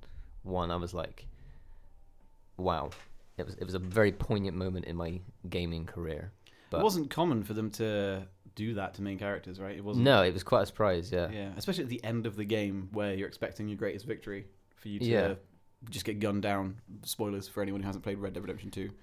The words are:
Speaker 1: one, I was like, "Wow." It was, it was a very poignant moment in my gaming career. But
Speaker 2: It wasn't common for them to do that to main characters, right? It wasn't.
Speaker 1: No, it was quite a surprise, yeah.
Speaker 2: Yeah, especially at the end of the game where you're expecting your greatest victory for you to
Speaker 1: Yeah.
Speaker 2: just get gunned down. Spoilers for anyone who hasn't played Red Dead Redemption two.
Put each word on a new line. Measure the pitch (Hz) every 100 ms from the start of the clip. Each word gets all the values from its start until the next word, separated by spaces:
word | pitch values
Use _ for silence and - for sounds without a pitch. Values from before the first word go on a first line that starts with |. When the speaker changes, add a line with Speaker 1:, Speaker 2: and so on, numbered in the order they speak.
| - - - -
Speaker 1:
one, | 95 92 85
I | 87
was | 85
like, | 87 - - - - - - - - - - - - - - - -
"Wow." | 92 80 71 - - - - -
It |
was, | 76 87
it |
was | 92
a | 92
very | 92 107 104
poignant | 92 - 104 98 87
moment | 92 90
in | -
my | 85 82 90 92 - 90
gaming | 90 87 82 82
career. | - 80 78 90 - - - -
But | 170
Speaker 2:
It |
wasn't | 208 185 139
common | - 175 117
for | 101
them | 107 107
to | - 110 104 101 95 95 - -
do | - 110
that | 104 95
to | -
main | 101 95
characters, | 101 101 95 92
right? | 98 101
It |
wasn't. | 101 120
Speaker 1:
No, | 131 120
it | 92
was | 90
quite | - 120
a | 101
surprise, | - 104 87 85
yeah. | 90 85
Speaker 2:
Yeah, | 107 98 95
especially | 143 180
at | 127
the | 117
end | 107 117 110
of | 104
the |
game | 104 110 101 98 92
where | 104 104
you're | 95 98
expecting | - 113 - 107
your | 101
greatest | 104 95 -
victory | 110 107 98 98 - _ -
for | 107
you | 101
to |
Speaker 1:
Yeah. | 120 113 98 92 - - - _ 117
Speaker 2:
just | 98
get | - 104
gunned | 107 101
down. | 101 98 95 104 - 90
Spoilers | - - 104 98 95
for | -
anyone | 98 98
who | 98
hasn't | 95
played | - 98
Red | 98
Dead | 90
Redemption | 98 - 101
two. | - 95 -